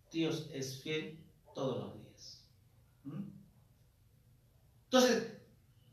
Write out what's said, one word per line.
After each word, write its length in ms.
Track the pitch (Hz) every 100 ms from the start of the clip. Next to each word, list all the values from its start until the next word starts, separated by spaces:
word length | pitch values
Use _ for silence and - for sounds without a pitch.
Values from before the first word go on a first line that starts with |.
| -
Dios 360 | 160 160 139 -
es 300 | 135 127 -
fiel 360 | 156 156 - - - - -
todos 240 | 139 127 110
los 160 | 98
días. 520 | - - - - - - - - - - _
¿Mm? 180 | 139 143 196 - - - - - - _ - - - - - - - -
Entonces, 480 | - 254 247 214 - - - - - - -